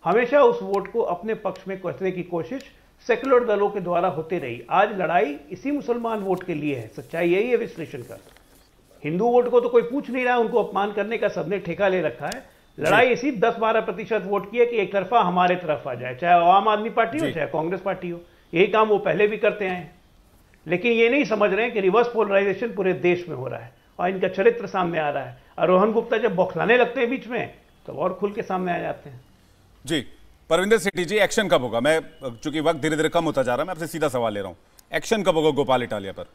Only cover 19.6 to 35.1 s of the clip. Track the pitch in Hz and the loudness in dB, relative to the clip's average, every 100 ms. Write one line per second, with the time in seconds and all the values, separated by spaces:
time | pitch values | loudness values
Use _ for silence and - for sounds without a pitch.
19.6 | 190 180 156 _ _ _ _ _ _ _ | -4 -6 -10 _ _ _ _ _ _ _
20.6 | - 175 240 233 233 269 247 214 202 196 | -4 -2 2 4 4 4 0 2 2 2
21.6 | 240 226 190 208 240 226 214 196 202 190 | -2 0 2 4 2 0 2 2 2 -2
22.6 | 233 190 190 165 170 175 175 139 127 117 | -4 -2 -2 0 0 0 -2 -10 -8 -10
23.6 | 120 _ _ - 175 190 185 185 196 233 | -14 _ _ -6 -4 -2 -4 2 2 2
24.6 | 185 196 175 170 151 143 127 - - - | -6 -2 -2 -2 -2 -4 -8 -14 -20 -2
25.6 | 165 185 214 226 226 220 226 180 180 165 | 4 4 4 2 0 0 0 0 -2 0
26.6 | 170 247 240 262 233 254 - 240 - - | 2 4 4 0 -2 -4 -6 -8 -8 -12
27.6 | _ _ - 127 175 185 202 202 - 185 | _ _ -14 -4 -4 -2 -6 -6 -6 -6
28.6 | 185 170 160 143 147 127 _ _ _ _ | -4 -4 -6 -10 -14 -20 _ _ _ _
29.6 | _ _ - 160 113 - - _ _ 165 | _ _ -6 -4 -6 -16 -20 _ _ 0
30.6 | 190 220 180 190 170 208 185 - 196 160 | 4 2 2 -4 -2 2 2 2 2 2
31.6 | 123 110 135 160 165 - 135 113 151 151 | 2 0 2 2 -2 -12 -12 -8 -6 -2
32.6 | 151 160 156 151 151 170 160 139 123 123 | 0 0 -2 0 0 2 0 0 0 0
33.6 | 165 175 160 165 151 123 117 104 95 87 | -2 -6 -8 -2 -2 0 -2 -4 -8 -12
34.6 | _ _ _ 160 - | _ _ _ -6 -2